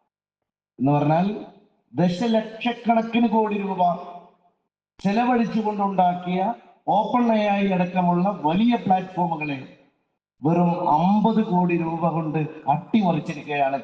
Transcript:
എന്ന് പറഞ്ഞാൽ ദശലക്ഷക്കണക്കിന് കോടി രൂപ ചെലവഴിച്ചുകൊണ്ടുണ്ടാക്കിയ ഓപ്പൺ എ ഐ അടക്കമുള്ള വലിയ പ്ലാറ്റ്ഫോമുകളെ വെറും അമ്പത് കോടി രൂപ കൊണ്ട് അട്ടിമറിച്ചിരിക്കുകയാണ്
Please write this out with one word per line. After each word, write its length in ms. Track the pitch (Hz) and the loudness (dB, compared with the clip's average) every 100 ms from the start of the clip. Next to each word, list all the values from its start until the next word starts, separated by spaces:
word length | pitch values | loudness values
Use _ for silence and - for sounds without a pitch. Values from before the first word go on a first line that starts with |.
| _ _ _ _ _ _ _ - | _ _ _ _ _ _ _ -2
എന്ന് 120 | 131 | 0
പറഞ്ഞാൽ 540 | 147 151 165 196 220 - - _ _ _ | 2 2 2 2 -2 -10 -20 _ _ _
ദശലക്ഷക്കണക്കിന് 1400 | 120 180 - 233 220 220 - 240 240 214 226 226 240 233 | 0 0 2 0 0 0 -6 -6 -4 0 0 2 0 2
കോടി 280 | 220 214 202 | 2 0 -2
രൂപ 360 | 196 185 175 - - - - _ _ _ _ _ _ - | -4 0 0 0 -8 -18 -20 _ _ _ _ _ _ -6
ചെലവഴിച്ചുകൊണ്ടുണ്ടാക്കിയ 1500 | 185 214 247 247 208 220 208 208 196 185 180 180 180 180 202 240 - _ - | -2 0 2 2 0 -2 -2 -2 -2 2 2 0 -4 -2 -2 -4 -14 _ -2
ഓപ്പൺ 500 | 180 214 247 233 220 | 0 2 0 2 2
എ 100 | 208 | 2
ഐ 200 | 202 196 | 0 0
അടക്കമുള്ള 720 | 180 180 185 175 175 190 190 | 0 0 0 2 2 0 0
വലിയ 320 | 147 180 233 240 | 0 2 2 2
പ്ലാറ്റ്ഫോമുകളെ 1000 | 196 185 185 175 175 160 151 135 127 - _ _ _ _ _ _ | 2 0 0 -4 -4 -4 -6 -8 -12 -20 _ _ _ _ _ _
വെറും 480 | 139 175 175 175 - | 0 2 2 0 0
അമ്പത് 520 | 151 180 214 226 220 | 2 4 4 2 0
കോടി 340 | 208 180 180 170 | 0 0 0 0
രൂപ 320 | 165 165 170 | -2 -2 -2
കൊണ്ട് 280 | 160 156 156 147 - - | -2 -4 -4 -6 -6 -4
അട്ടിമറിച്ചിരിക്കുകയാണ് 1120 | 143 - 220 185 151 156 143 147 143 139 139 | -4 0 2 2 0 -4 -10 -6 -2 0 -2